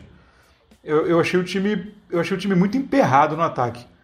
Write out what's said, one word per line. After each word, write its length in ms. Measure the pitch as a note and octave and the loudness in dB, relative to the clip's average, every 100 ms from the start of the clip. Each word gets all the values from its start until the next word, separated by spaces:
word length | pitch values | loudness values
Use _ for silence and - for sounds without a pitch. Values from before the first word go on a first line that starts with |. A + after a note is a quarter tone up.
| - - _ _ _ _ _ _ | -16 -20 _ _ _ _ _ _
eu, 200 | - D#3 E3+ | -2 -2 2
eu 120 | E3 | 2
achei 200 | D#3 F3+ | 2 0
o 20 | |
time, 500 | F3+ G3 G3 G#3 - - - | -2 -2 -2 -2 -6 -16 -6
eu 100 | F3 | -4
achei 160 | E3+ F#3+ | -2 -4
o 40 | |
time 140 | G3+ | 0
muito 220 | F3+ F#3+ B3+ | 2 2 0
emperrado 600 | C#4 C4+ F3+ C3+ D3+ D#3 | 0 2 4 4 4 2
no 60 | |
ataque. 420 | E3 - B2 - - _ | -2 -2 -4 -6 -16 _